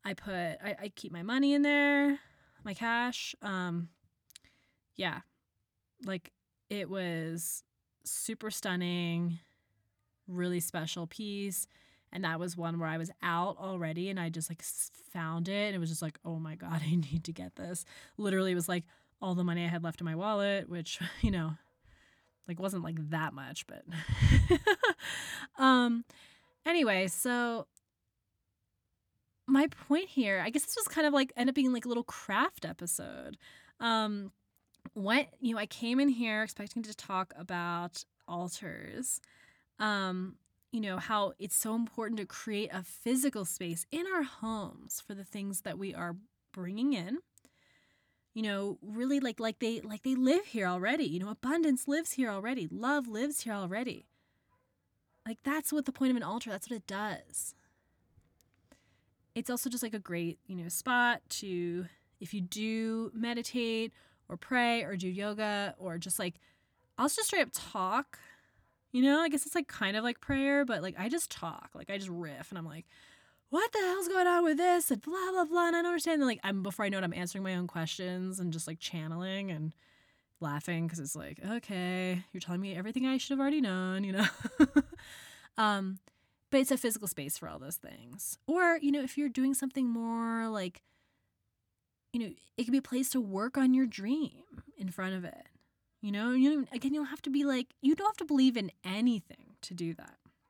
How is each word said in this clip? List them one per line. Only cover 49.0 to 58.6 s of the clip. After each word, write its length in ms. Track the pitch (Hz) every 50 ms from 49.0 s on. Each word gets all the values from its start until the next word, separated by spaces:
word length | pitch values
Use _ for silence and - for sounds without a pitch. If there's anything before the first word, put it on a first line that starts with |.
| 247 262 285 277
like, 200 | 269 240 214 -
like 200 | 226 226 220 -
they, 220 | 247 220 233 214
like, 220 | - 214 214 208 -
they 100 | 262 262
live 320 | 254 254 254 302 370 415
here 220 | - - 214 190
already. 380 | 180 180 180 180 214 269 311 277
You 140 | 147 160 180
know, 100 | 190 208
abundance 580 | 220 - - 254 311 339 320 302 262 254 -
lives 240 | 277 285 320 330 -
here 180 | - - 254 226
already. 380 | 202 196 202 240 262 247 170 156
Love 380 | 175 190 233 262 294 294 247
lives 340 | 240 214 214 262 294 285 -
here 120 | - 233 208
already. 520 | 202 190 170 185 220 247 247 - - - _ _ _ _ _ _ _ _ _ _ _ _ _ _ _ _ _ _ _ _ _ _ _ _
Like, 140 | 226 226 - -
that's 300 | 277 294 311 - - 294
what 120 | 302 269
the 60 | -
point 200 | 254 - 262 254
of 60 | 254
an 60 | 240 185
altar, 260 | 165 208 233 - 233
that's 200 | 196 196 - -
what 60 | 247
it 100 | 214 -
does. 680 | - 196 196 214 208 185 - - - - - - - - _ _ _ _ _ _ _ _ _ _ _ _ - _ _ _ _ _ _ _ _